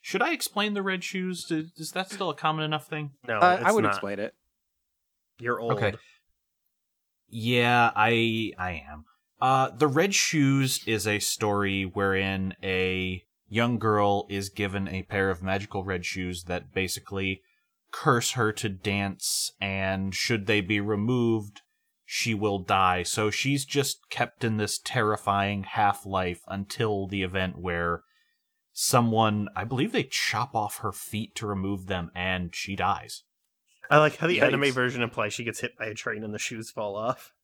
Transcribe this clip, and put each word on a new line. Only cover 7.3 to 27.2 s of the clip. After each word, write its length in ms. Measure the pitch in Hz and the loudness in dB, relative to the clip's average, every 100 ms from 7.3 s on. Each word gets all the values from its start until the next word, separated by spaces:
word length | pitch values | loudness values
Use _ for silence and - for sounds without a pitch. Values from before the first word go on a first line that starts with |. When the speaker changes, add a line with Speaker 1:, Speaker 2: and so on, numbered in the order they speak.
| 113 110 123 120 120 117 101 | -6 0 2 4 6 4 4
Speaker 1:
I, 560 | 110 117 113 113 110 - | 4 4 2 0 -4 -4
I 260 | 92 85 - | -6 -6 -10
am. 140 | 78 - _ _ _ | -16 -18 _ _ _
Uh, 300 | 131 135 131 | 2 4 2
The 180 | - 151 | 2 2
Red 260 | 135 190 | 4 2
Shoes 680 | 196 - 156 139 139 135 135 - | 2 2 4 4 4 2 0 0
is 200 | 113 98 | 0 2
a 120 | 104 | 0
story 640 | - - 107 101 101 98 | 0 0 0 2 2 0
wherein 680 | 95 95 98 95 98 98 95 - | -2 0 2 2 0 0 -2 -4
a 600 | 98 92 92 92 92 92 _ _ _ | -4 0 0 0 -2 -6 _ _ _
young 300 | 104 120 117 | 0 2 2
girl 480 | 113 107 101 101 - | 2 4 4 2 0
is 200 | 98 98 | -6 -6
given 400 | - 101 98 95 | -4 -4 -2 -4
a 140 | 95 | -6
pair 260 | 92 101 98 | -4 0 0
of 120 | 90 | 0
magical 420 | 95 98 101 104 | -2 -2 -2 -6
red 200 | 95 92 | -4 -4
shoes 400 | 87 95 90 90 | -4 -4 -4 -6
that 280 | 87 90 - | -4 -6 -4
basically 680 | - 95 - - 98 95 95 _ _ _ _ _ | -4 -4 -4 -6 -4 -2 -4 _ _ _ _ _
curse 400 | - 151 120 - | -4 2 2 2
her 200 | - 110 | 0 0
to 160 | 107 110 | 0 -4
dance, 840 | 95 - 98 98 92 - - - _ | -4 -2 0 -2 -4 -4 -2 -4 _
and 540 | 98 98 95 95 95 | -4 -2 -2 -2 -2
should 320 | 95 - 117 98 | -2 0 -2 2
they 140 | 104 | 0
be 200 | 92 107 | 2 0
removed, 840 | 101 107 107 127 117 113 104 - _ _ _ _ | 2 0 2 2 4 2 -2 -16 _ _ _ _
she 300 | - - 117 | -10 -4 -2
will 240 | 107 104 101 | 0 0 0
die. 420 | 92 95 92 90 | 2 4 4 4
So 280 | 90 - 107 | 0 0 0
she's 340 | - 131 143 | 0 0 0
just 440 | 135 139 139 - _ | 0 0 0 -2 _
kept 340 | - 120 _ | -4 -4 _
in 120 | 120 110 | -2 0
this 200 | 104 - | 0 -2
terrifying 840 | - 127 107 104 - 98 98 101 | -4 0 2 2 2 2 2 -2
half-life 760 | 95 - 104 98 101 95 92 90 - | -4 2 2 2 -2 -2 -2 -4 -8
until 600 | 98 98 - 113 101 95 | -8 -8 -2 -2 0 -2
the 140 | 98 | -2